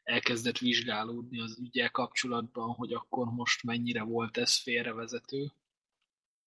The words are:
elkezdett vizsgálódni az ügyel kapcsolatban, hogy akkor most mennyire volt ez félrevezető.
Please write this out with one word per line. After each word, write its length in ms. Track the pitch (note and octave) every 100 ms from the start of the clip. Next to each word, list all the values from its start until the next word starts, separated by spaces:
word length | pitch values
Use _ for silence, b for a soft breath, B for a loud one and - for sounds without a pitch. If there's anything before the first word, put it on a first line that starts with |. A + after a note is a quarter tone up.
elkezdett 560 | - A#2 - A#2 A#2+ A2+
vizsgálódni 840 | B2 A2+ A#2 G#2+ A2+ A#2+ A#2+ A#2+
az 180 | A2+ A2+
ügyel 320 | B2 B2 A#2+
kapcsolatban, 840 | - A#2+ - B2 A#2 A2+ - A2+
hogy 180 | A2+ B2
akkor 340 | - - B2+ A#2+
most 360 | A#2+ A#2 -
mennyire 400 | A#2+ A#2+ A#2+ A#2
volt 340 | A2 A2+ A2+ A#2+
ez 200 | A#2+ -
félrevezető. 960 | - A#2+ A#2+ A2+ A2+ A#2+ - C#3 C#3+ _ _ _ _ _ _ _ _ _